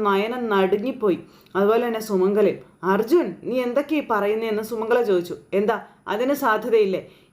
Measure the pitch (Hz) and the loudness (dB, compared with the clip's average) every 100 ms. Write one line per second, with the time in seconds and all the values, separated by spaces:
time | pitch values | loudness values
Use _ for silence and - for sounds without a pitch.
0 | 208 196 220 247 233 196 185 202 247 262 | 0 0 0 -4 0 2 2 0 -2 -2
1 | 208 160 - - - 190 202 233 240 220 | 0 0 -4 -20 -8 0 2 2 0 -4
2 | 214 196 190 208 202 - - _ 180 202 | -2 0 2 2 2 0 -8 _ -2 0
3 | 220 339 233 - - 254 247 240 294 311 | 2 2 2 -4 -6 -2 -2 -2 0 -2
4 | 240 214 202 220 226 214 220 226 214 240 | 0 0 0 -2 -2 -4 -4 -6 0 0
5 | 214 185 175 156 - 190 214 208 - _ | 2 0 -2 -8 -4 -2 0 -2 -6 _
6 | - 208 254 285 262 214 247 220 202 175 | -6 -2 -2 0 0 0 2 2 2 0
7 | - - _ | -6 -18 _